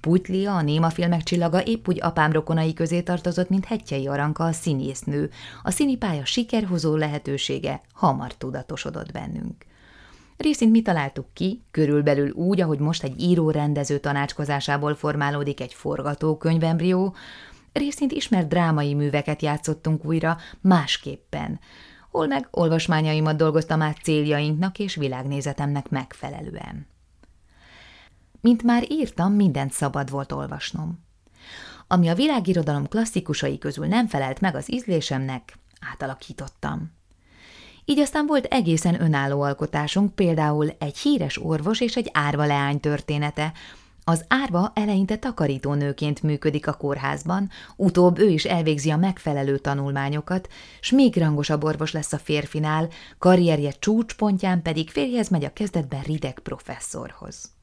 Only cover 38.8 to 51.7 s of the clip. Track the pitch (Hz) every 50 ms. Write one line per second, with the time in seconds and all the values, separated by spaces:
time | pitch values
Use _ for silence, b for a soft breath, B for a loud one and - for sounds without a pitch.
38.8 | - 175 170 - 165 160 151 139 139 139 139 143 143 143 139 - - 139 - 151
39.8 | 147 147 - 190 202 202 - - 202 175 165 156 156 151 147 151 151 156 - -
40.8 | - 147 139 - - 285 294 254 170 143 - - - 160 160 156 147 180 220 -
41.8 | 247 233 - - 226 - - 156 147 147 147 143 147 147 143 143 139 139 143 147
42.8 | - 151 147 147 - - 151 147 147 147 147 - 151 156 160 B B B B B
43.8 | B B B B B - 165 160 165 - - 254 277 269 175 175 185 214 - -
44.8 | 208 208 208 190 196 185 214 214 - 269 240 - 160 143 139 131 - 139 143 147
45.8 | 143 143 139 - 151 147 147 - - 151 151 143 - 156 147 147 143 - 143 -
46.8 | - 143 139 139 131 139 143 143 143 160 175 190 202 190 B B B B B B
47.8 | 196 190 180 - 180 180 175 - 196 214 170 156 - - - 170 165 156 151 147
48.8 | 135 156 151 151 175 196 185 - - 165 147 143 139 139 139 139 135 139 139 139
49.8 | 139 139 139 139 139 139 147 151 151 - 180 185 185 - B B B B B B
50.8 | B - 240 269 277 247 - 180 165 156 151 147 147 - 156 147 147 156